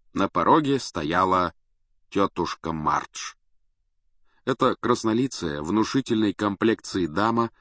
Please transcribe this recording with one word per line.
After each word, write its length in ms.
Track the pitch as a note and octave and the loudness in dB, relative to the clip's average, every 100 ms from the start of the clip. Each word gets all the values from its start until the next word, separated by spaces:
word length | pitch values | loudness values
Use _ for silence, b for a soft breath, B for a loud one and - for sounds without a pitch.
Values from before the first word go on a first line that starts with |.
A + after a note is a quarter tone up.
| _ | _
На 160 | - G2 | -2 -2
пороге 500 | F2+ E2+ D3+ C#3+ C3+ | 2 4 4 2 -2
стояла 720 | - F2+ D2+ F2 F#2 F#2 F2 - _ _ _ _ _ | -4 -6 -2 2 2 2 0 -4 _ _ _ _ _
тетушка 640 | G2+ F#2+ - E2 - E2 | 0 0 0 -4 -4 -8
Мардж. 640 | D#2+ D2+ D2 - - - - _ _ _ _ _ _ _ _ _ _ - | -4 -2 -2 -4 -12 -16 -18 _ _ _ _ _ _ _ _ _ _ -6
Эта 300 | C3 B2+ G2 | 0 0 2
краснолицая, 840 | A2 B2 A2+ A2 C3+ - E2+ D2 | 0 0 2 0 0 -4 -6 -4
внушительной 720 | D2+ G#2 A2 C#3 - A2+ G#2+ | -2 0 0 0 0 0 0
комплекции 720 | F2+ G#2+ G2 A2+ G#2 - F#2+ E2 | 0 -2 0 0 0 -2 -4 -2
дама 440 | D#2+ A2 A#2 A#2 - | 0 0 0 -2 -6